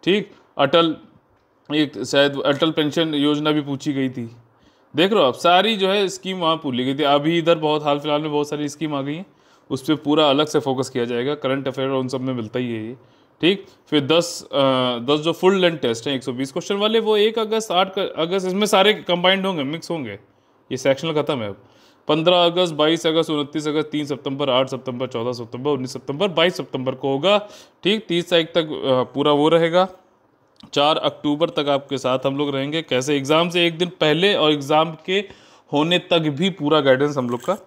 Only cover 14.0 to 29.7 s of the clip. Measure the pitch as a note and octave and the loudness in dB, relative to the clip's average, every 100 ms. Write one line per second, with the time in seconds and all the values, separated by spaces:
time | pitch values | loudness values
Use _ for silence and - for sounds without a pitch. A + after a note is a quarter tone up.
14 | C3+ D#3+ E3+ - - C#3+ C3+ C3 B2+ A#2+ | 2 2 0 -6 -6 0 2 2 0 -2
15 | A#2+ D3+ D3+ D#3+ F3+ G3 F3+ E3 C3 A2+ | 0 0 0 2 4 4 2 2 -2 -2
16 | - C3+ C3 B2 C3+ F3+ D#3+ G3+ G#3+ A3+ | -4 -4 -4 -6 -6 -6 -6 -2 0 0
17 | G#3 G#3+ G#3+ A3+ G#3+ A3 A3 F3 F#3+ G3 | 2 2 2 0 -2 -4 0 0 0 0
18 | F#3 - E3+ F#3+ F#3 F#3 G#3 G3+ G3 G3 | -6 -4 -2 -2 -2 -2 2 4 4 2
19 | C#3+ F3 F#3 F#3+ F#3+ F3+ C3+ E3 - E3+ | -2 -2 0 -2 -2 -4 -4 -6 -8 -8
20 | B2 G2+ _ _ _ _ _ B2+ C#3 C3+ | -8 -12 _ _ _ _ _ -4 0 0
21 | E3 D3+ D3 C#3+ G#2+ G2 _ _ _ _ | 0 -2 -2 -4 -6 -10 _ _ _ _
22 | - D#3 D#3+ F3+ F3 E3+ F3+ D3 D3+ E3 | -2 2 4 4 4 2 -2 2 2 2
23 | E3 D#3+ E3 D3+ C#3 D#3+ D3+ D3+ D3+ D3+ | 0 0 0 -2 -4 -4 -2 -2 -2 -4
24 | C#3+ C#3 C#3+ C3+ C#3+ B2 C3 C3 - B2 | -4 -6 -6 -4 2 2 2 -2 -8 -8
25 | B2+ B2 A#2 B2 A2+ B2 C#3 C#3+ B2+ C3 | -6 -4 -4 -6 -10 -8 -4 -2 -4 -10
26 | - C#3 G3+ D#3+ E3+ F3+ C#3+ C#3 B2+ B2+ | -10 -4 -2 2 0 0 -8 -6 -4 -4
27 | C#3 C#3 E3 G#3 G3+ - - _ F3 G#3+ | -2 0 2 2 0 -18 -20 _ -2 -2
28 | - E3+ E3+ F3 E3 F3 D#3 A2 C3+ B2+ | -2 -4 2 2 2 -2 -2 -4 0 0
29 | A#2+ C3+ C#3+ C#3+ D3+ E3 E3 | 0 0 2 4 4 4 4